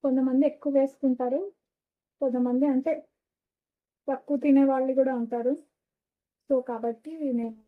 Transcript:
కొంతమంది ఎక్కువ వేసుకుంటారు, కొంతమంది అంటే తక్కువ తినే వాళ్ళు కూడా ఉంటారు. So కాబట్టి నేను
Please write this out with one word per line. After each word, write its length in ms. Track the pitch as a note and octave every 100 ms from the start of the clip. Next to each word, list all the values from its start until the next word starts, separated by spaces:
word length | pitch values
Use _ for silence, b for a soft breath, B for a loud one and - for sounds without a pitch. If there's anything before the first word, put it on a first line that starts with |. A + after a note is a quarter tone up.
కొంతమంది 400 | C#4 C4 C4 B3+ D4
ఎక్కువ 200 | D4+ D4 C#4
వేసుకుంటారు, 600 | C4+ - C4+ B3+ B3 C4+ G4 _ _ _ _ _ _ _
కొంతమంది 440 | C4+ A#3 B3 B3 C#4+
అంటే 200 | C4 C#4 D#4 - _ _ _ _ _ _ _ _ _ -
తక్కువ 280 | C4 - C#4+
తినే 200 | D4 C4+ C#4
వాళ్ళు 200 | C4+ C4 C4
కూడా 140 | C4 B3+
ఉంటారు. 320 | A#3 A#3+ A#3 D#4 - _ _ _ _ _ _ _ _
So 100 | C4 B3+
కాబట్టి 420 | A#3 A#3 A3+ D4+ D#4+ D4 A#3+
నేను 180 | A#3 A3